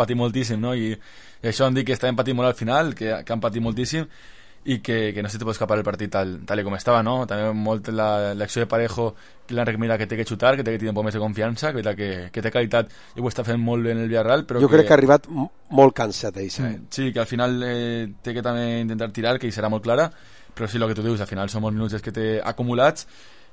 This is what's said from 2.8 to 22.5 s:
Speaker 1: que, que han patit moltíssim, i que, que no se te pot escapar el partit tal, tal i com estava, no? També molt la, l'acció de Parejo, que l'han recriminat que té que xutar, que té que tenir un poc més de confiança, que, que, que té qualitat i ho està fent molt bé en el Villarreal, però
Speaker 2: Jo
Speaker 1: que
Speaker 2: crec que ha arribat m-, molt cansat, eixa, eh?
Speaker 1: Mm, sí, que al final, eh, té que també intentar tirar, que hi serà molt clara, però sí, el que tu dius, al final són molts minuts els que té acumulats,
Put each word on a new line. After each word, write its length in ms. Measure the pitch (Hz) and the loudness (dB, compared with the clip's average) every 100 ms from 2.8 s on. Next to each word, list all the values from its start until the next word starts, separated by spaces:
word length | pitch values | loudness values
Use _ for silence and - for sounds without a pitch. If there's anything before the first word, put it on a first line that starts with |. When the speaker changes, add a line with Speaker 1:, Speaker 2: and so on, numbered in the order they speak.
| 160 | 0
Speaker 1:
que, 160 | 107 110 110 - | -2 -4 -4 -4
que 80 | |
han 80 | 113 | -4
patit 220 | 117 113 | -2 -2
moltíssim, 420 | 113 110 123 160 151 - - - - - - | -4 -2 -2 -4 -6 -12 -20 -20 -20 -14 -6
i 140 | 120 | -4
que, 320 | - 113 107 | -2 -2 -2
que 80 | 104 | -4
no 80 | 104 | -6
se 80 | 107 | -6
te 80 | 113 | -6
pot 80 | |
escapar 220 | 107 107 107 | -4 0 0
el 60 | 101 | 0
partit 240 | 104 101 | -4 -2
tal, 300 | 101 95 85 | -2 -2 -4
tal 160 | 92 104 | -4 -2
i 60 | 98 | -2
com 80 | |
estava, 300 | 98 123 117 110 | -2 2 4 4
no? 140 | 127 120 | 0 -2
També 220 | 104 110 | -2 -2
molt 380 | 107 107 110 107 | 0 -2 -2 -2
la, 400 | 110 107 104 101 | 0 2 2 0
l'acció 300 | 101 104 120 | -2 -4 -2
de 60 | 113 | 0
Parejo, 420 | 113 117 110 113 - - - - | 0 0 0 -4 -4 -20 -20 -8
que 80 | |
l'han 140 | 120 117 | -2 -2
recriminat 320 | 110 113 110 | -2 0 0
que 60 | 104 | -2
té 80 | 113 | -4
que 80 | 110 | -4
xutar, 300 | 107 120 135 | 2 4 4
que 60 | 113 | 0
té 60 | |
que 60 | 110 | -2
tenir 80 | 110 | -2
un 60 | 107 | -2
poc 80 | 107 | -2
més 80 | |
de 80 | 107 | -2
confiança, 480 | 107 104 113 117 151 | -4 -2 -2 -2 -4
que, 140 | 127 104 | -2 -4
que, 140 | 101 101 92 90 | -4 -4 -6 -8
que 80 | 117 | -6
té 80 | 110 | -2
qualitat 400 | 123 110 117 107 - - | 0 2 0 0 -8 -16
i 80 | - | -6
ho 60 | 120 | -4
està 140 | - 113 | -4 -2
fent 160 | 117 | 0
molt 240 | 117 120 117 | 0 0 0
bé 60 | |
en 60 | 113 | -2
el 80 | 113 | 0
Villarreal, 320 | 113 110 143 - | 0 2 2 2
però 140 | 123 | 2
Speaker 2:
Jo 60 | 135 | 6
Speaker 1:
que 80 | 156 | 8
Speaker 2:
crec 80 | 151 | 8
que 60 | 147 | 8
ha 20 | |
arribat 300 | 135 147 - | 8 6 4
m-, 160 | 156 - - - | -6 -6 -8 0
molt 240 | 143 135 | 8 8
cansat, 460 | - 110 - 107 95 | 8 -4 -2 -6 -6
eixa, 220 | 95 - 123 | -8 -4 -6
eh? 140 | 101 | -6
Speaker 1:
Mm, 80 | - - | -10 -4
sí, 140 | 131 | -4
que 80 | 120 | -2
al 80 | 113 | -2
final, 320 | 120 123 123 | 0 0 0
eh, 460 | 123 120 117 117 110 104 120 | -2 -4 -2 -4 -6 -8 -6
té 80 | |
que 80 | 120 | -4
també 380 | 120 120 117 117 | -2 -2 -2 -2
intentar 320 | 113 110 113 | -2 -2 -4
tirar, 220 | 113 113 127 | -2 0 0
que 80 | 120 | -2
hi 80 | |
serà 160 | 104 107 | -2 -2
molt 160 | 107 110 | -2 2
clara, 220 | 127 165 - - - - - | 2 2 -2 -20 -20 -18 -8
però 80 | 110 | -4
sí, 160 | 117 | -2
el 60 | 113 | 0
que 80 | 107 | 0
tu 80 | 113 | -2
dius, 160 | 107 | -2
al 80 | 98 | -2
final 220 | 95 98 | -4 -4
són 80 | 107 | -2
molts 160 | 107 107 | -2 -2
minuts 200 | 110 107 | -2 -4
els 60 | 113 | -6
que 60 | 104 | -4
té 100 | 110 110 | -2 -2
acumulats, 640 | - | -4